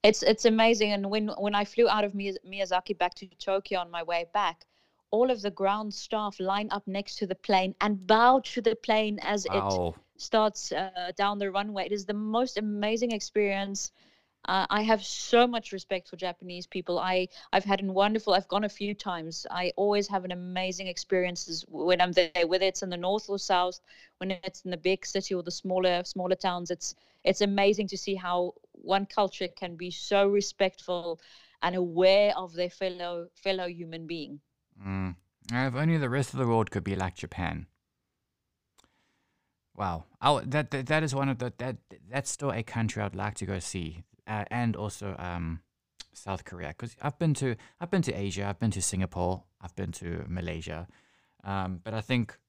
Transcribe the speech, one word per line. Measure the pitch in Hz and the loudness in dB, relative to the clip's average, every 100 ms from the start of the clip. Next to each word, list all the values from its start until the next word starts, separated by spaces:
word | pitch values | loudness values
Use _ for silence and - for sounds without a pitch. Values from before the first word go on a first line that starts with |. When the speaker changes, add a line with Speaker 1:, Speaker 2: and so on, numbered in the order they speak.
Speaker 1:
It's, | 208 214 | 8 6
it's | - 220 233 | 4 6 4
amazing. | 220 226 226 208 | 6 6 4 2
And | 202 196 | 0 0
when, | 214 214 - | -2 -2 -2
when | 202 208 | -2 0
I | 202 | -2
flew | - 233 | 4 4
out | 214 208 | 4 2
of | |
Miya-, | 196 196 185 185 | -2 -6 -8 -12
Miyazaki | 196 190 185 - 196 | -6 0 0 0 -2
back | 175 - | -2 -2
to | 190 _ | -20 _
Tokyo | - 190 - 190 | -2 -2 0 -4
on | 170 | -2
my | 170 | -6
way | 165 170 170 | -2 -2 0
back, | 208 185 165 _ _ _ _ _ | 0 0 -2 _ _ _ _ _
all | 214 254 | 2 4
of | 240 | 2
the | 202 | -2
ground | - 196 208 214 | 0 0 0 -4
staff | - - 220 208 - | -10 -6 -4 -4 -4
line | 190 202 214 | -2 -2 -2
up | 202 - | -6 -4
next | 196 202 - | -6 -6 -6
to | 202 | -4
the | 190 | -4
plane | - 196 190 - | 2 2 2 0
and | 214 202 180 | 0 0 4
bow | 220 240 262 | 8 8 8
to | - - | 4 0
the | 220 220 | 0 0
plane | - 214 214 208 | 2 2 2 -2
as | - 208 190 | -2 -2 0
Speaker 2:
Wow. | 202 98 95 85 - | 0 2 2 0 -4
Speaker 1:
it | _ _ | _ _
starts, | - 220 214 - - | 0 4 4 0 -6
uh, | 147 190 185 180 185 | -4 -4 -6 -8 0
down | 202 208 | 0 2
the | 202 | -2
runway. | 190 208 202 185 | -2 -2 -4 -2
It | |
is | 202 190 | -2 -2
the | |
most | 208 214 226 262 - | -4 0 2 2 0
amazing | 214 208 208 226 240 | -2 0 0 0 0
experience. | 214 - 214 202 196 196 196 - _ _ _ _ _ - | -2 -2 0 0 0 -4 -6 -8 _ _ _ _ _ -2
Uh, | 190 - | 0 2
I | 202 | 0
have | 220 214 - | 4 2 2
so | - - 233 247 | -8 4 6 6
much | 240 - | 2 -6
respect | 190 - 185 - | -12 -6 -6 -6
for | 170 | -8
Japanese | 180 175 180 180 180 | -8 -6 -12 -12 -8
people. | 185 180 175 | -8 -2 -2
I, | 185 185 185 - - | 2 0 -2 -8 0
I've | 196 | 0
had | 196 196 | 2 0
a | 196 | 2
wonderful, | 190 208 220 214 | 4 4 2 2
I've | 190 190 | 2 2
gone | 202 208 | -2 -2
a | |
few | - 202 | -4 -6
times. | 208 202 170 160 165 - | -4 -4 -6 -6 -10 -8
I | 180 180 - | -4 -4 2
always | 202 208 202 | 4 4 2
have | 202 180 | -2 -4
an | |
amazing | 180 180 180 185 180 190 | -8 -6 -4 -4 -4 -8
experiences | 175 - 185 180 175 - 160 - | -8 0 2 2 -4 -8 -10 -10
when | 156 165 180 | -2 4 6
I'm | 180 | 6
there, | 175 170 175 170 | 4 2 2 2
whether | 185 190 | 4 2
it's | 185 | 0
in | 190 | -6
the | 175 | -2
north | 180 208 208 | 0 0 -2
or | 202 | -6
south, | - 185 180 - _ - - _ | 2 2 2 -2 _ -20 -20 _
when | 185 | -4
it's | 185 185 - 185 | -4 -6 -10 -8
in | |
the | 175 | -2
big | 185 190 - | 0 0 0
city | 196 - | -4 -2
or | 185 | -4
the | 170 | -4
smaller, | 175 190 185 185 175 | -8 -2 2 4 2
smaller | 180 185 180 180 | -2 -4 0 0
towns. | 190 180 170 | 0 -2 -4
It's, | 175 - - _ _ | -6 -6 -10 _ _
it's | - 190 | 0 2
amazing | 202 202 196 208 196 | 2 6 4 4 -2
to | 190 | -4
see | - 190 | -4 -4
how | 180 180 180 - _ | 0 0 0 -4 _
one | - - 190 196 | -16 0 0 2
culture | - 196 - 180 | 0 0 0 -8
can | - 180 170 | -6 -10 -8
be | 180 | -10
so | 175 - 202 202 | -8 0 4 6
respectful | 202 196 - 190 - - 175 170 165 - - - _ | 4 0 0 -2 -2 -6 -4 -4 -8 -10 -20 -20 _
and | 175 185 | -2 0
aware | 180 165 185 196 208 - | 0 6 6 8 6 2
of | 185 | -6
their | 165 180 | -4 -4
fellow, | - 190 180 175 175 175 _ | -2 -6 -4 -6 -6 -10 _
fellow | 196 190 180 | -4 -2 -4
human | 170 165 165 160 | -6 -10 -10 -8
being. | 165 143 147 _ _ _ - 98 | -8 -8 -12 _ _ _ -12 -6
Speaker 2:
Mm. | 95 92 87 _ _ - | -4 -4 -6 _ _ -6
Uh, | 120 131 | -2 -2
if | 123 | 0
only | 156 165 | 2 2
the | 135 | 2
rest | 131 135 | 0 -2
of | 131 | 0
the | 123 | 2
world | 113 104 | 2 2
could | 101 | -2
be | 92 95 | -2 -2
like | 92 - | -4 -6
Japan. | - - 85 78 - _ _ _ _ _ _ _ _ _ _ _ _ _ _ _ _ _ _ _ _ - | -10 -4 -4 -6 -12 _ _ _ _ _ _ _ _ _ _ _ _ _ _ _ _ _ _ _ _ -6
Wow. | 98 82 - _ | -4 -4 -8 _
I | 135 | 2
w-, | 143 - | 2 2
that, | 147 139 | -2 -2
that, | 139 127 | -6 0
that | 156 | 0
is | 156 131 | 0 0
one | 139 | 0
of | 127 | -2
the, | 123 - | -4 -6
that, | 127 113 _ - 87 | -8 -8 _ -20 -8
that's | 131 - | -6 -6
still | - 143 | -4 -4
a | 113 | -4
country | 113 117 113 - | -4 -2 -2 -2
I'd | 101 98 | -4 -4
like | 104 104 | -6 -6
to | 95 | -6
go | 95 | -6
see. | - 95 80 85 - _ - | -6 -6 -8 -10 -18 _ -8
Uh, | 107 101 | -6 -4
and | 120 117 - | -2 -2 -2
also, | 107 - 101 90 | -6 -8 -10 -8
um, | 90 87 82 82 _ _ _ _ - | -6 -4 -4 -6 _ _ _ _ -20
South | - 101 92 | -16 -8 -8
Korea, | - 87 76 | -8 -12 -10
'cause | - 117 - | -10 -12 -6
I've | 147 - | -8 0
been | 165 139 | 0 2
to, | 135 113 - _ | 0 -2 -8 _
I've | 175 | -2
been | 190 | 0
to | 160 | 0
Asia, | - 101 90 101 | -2 -4 -2 -4
I've | 101 | 0
been | 113 | 0
to | 101 | 0
Singapore, | - 92 92 92 90 92 _ _ | -2 -2 -2 0 0 -2 _ _
I've | 92 - | -14 -8
been | 95 | -8
to | - 87 85 - | -6 -8 -6 -6
Malaysia, | 90 85 82 85 80 104 _ _ _ _ _ | -6 -6 -6 -8 -10 -12 _ _ _ _ _
um, | 98 98 92 90 | -6 -4 -4 -6
but | 110 | -6
I | 110 | -8
think | 107 123 110 - | -2 -2 -2 -8